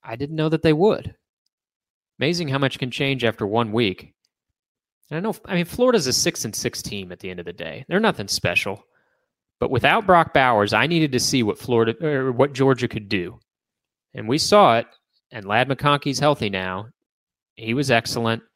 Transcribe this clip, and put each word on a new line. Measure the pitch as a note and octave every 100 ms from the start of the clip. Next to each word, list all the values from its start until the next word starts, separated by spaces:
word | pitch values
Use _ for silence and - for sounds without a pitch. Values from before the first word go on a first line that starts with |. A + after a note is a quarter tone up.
I | - A#2+
didn't | C#3+ D#3
know | D#3
that | D#3
they | E3
would. | D3+ F#3+ E2 - - _ _ _ _ _ _ _ _ _ _
Amazing | C3 F3 D#3
how | C#3
much | C#3 -
can | C3
change | - C#3 C3+
after | A#2 - G2+
one | A2 A2+
week. | A2 A2 - - _ _ _ _ _ _ _ _ _ _
And | D3+
I |
know, | G#3+ - -
I | F#3
mean, | E3+
Florida's | - B3 A#3 C3
a |
six | A#2+ F3 E3+ A#2
and | -
six | B2 -
team | - G2+ F#2
at | F2+
the | F#2+
end | F2+
of | F2
the |
day. | F3 - - -
They're | F3
nothing | A3 - G2+
special. | - F2 F2 G2+ G2+ _ _ _ _ _ _ _ _
But | B2
without | B2 C#3 G3 G3
Brock | F3 D#3 D3
Bowers, | C3 A2 G#2
I | A2 C3+
needed | E3+ D3+
to | B2+
see | - C3+
what | G#2+ -
Florida, | - A#2 A2+ A#2 D#3+
or | C#3+ C3
what | A#2+ C#3+
Georgia | C3 C3+ B2 A#2+
could | A2+ G2+
do. | G#2 F2 A2 _ _ _ _ _ _ _
And | - A2
we | D3
saw | - G#3 E3+ A2+
it, | - _ _ _ _
and | A#2 G2
Ladd | A2 B2+
McConkey's | C#3 D3 C#3+ C#3+ B2+
healthy | D3 C#3+ G#2+
now. | F#2+ F#2 F#2 A2 _ _ _ _ _ _ -
He | A2+
was | A#2+ C3
excellent. | A#2 - A#2+ A2+ A#2 _